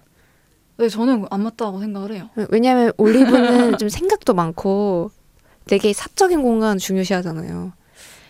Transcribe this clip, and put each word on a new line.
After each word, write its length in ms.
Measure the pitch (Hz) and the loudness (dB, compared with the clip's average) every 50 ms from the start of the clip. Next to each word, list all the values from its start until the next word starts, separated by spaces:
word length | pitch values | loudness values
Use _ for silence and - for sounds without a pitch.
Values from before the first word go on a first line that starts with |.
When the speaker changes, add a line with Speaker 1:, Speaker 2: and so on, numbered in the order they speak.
| _ _ _ _ _ _ _ _ _ _ _ _ _ _ _ | _ _ _ _ _ _ _ _ _ _ _ _ _ _ _
Speaker 1:
네, 120 | - 233 220 | -4 -4 -2
저는 380 | 190 214 233 262 262 214 190 - | -2 -2 0 0 0 0 -2 -4
안 120 | - 196 | -4 -4
맞다고 380 | 208 226 220 - 233 208 185 190 | -4 -4 -4 -6 -6 -6 -6 -8
생각을 320 | 208 214 196 196 196 202 | -8 -8 -8 -10 -10 -10
해요. 180 | 220 185 165 220 - | -12 -12 -14 -12 -8
Speaker 2:
네, 100 | 226 202 - | -8 -4 0
왜냐면 420 | 196 226 240 254 254 247 233 226 - | 0 2 2 4 4 4 2 2 2
올리브는 800 | - 220 214 226 262 269 247 254 254 240 240 247 247 240 233 208 | 2 2 4 6 6 4 6 4 4 4 4 4 4 4 4 2
Speaker 1:
<laughs> 20 | - | 0
Speaker 2:
좀 100 | 220 208 | -2 -4
생각도 440 | - - 339 392 427 403 - - 202 | -4 -4 0 0 0 0 0 0 0
많고 760 | 175 170 160 165 - - 196 196 202 208 202 185 170 170 214 _ _ _ _ _ _ _ _ _ _ - | 0 0 -4 -4 -4 -4 -2 -2 0 0 -2 -2 -2 -4 -6 _ _ _ _ _ _ _ _ _ _ -4
되게 260 | - 202 196 202 208 | 0 0 0 2 0
사적인 500 | 202 - - - - - 392 359 359 302 | -2 -2 -8 -8 0 0 2 2 2 2
공간 360 | 262 240 226 220 220 214 202 185 | 2 2 2 2 0 0 -2 -2
중요시하잖아요. 960 | - - 190 190 185 180 196 180 180 170 160 160 175 165 170 175 175 185 - _ _ _ _ - - - - - - | -2 -2 -2 -2 0 0 -2 -4 -4 -6 -8 -8 -10 -8 -8 -8 -10 -10 -12 _ _ _ _ -20 -20 -20 -20 -20 -20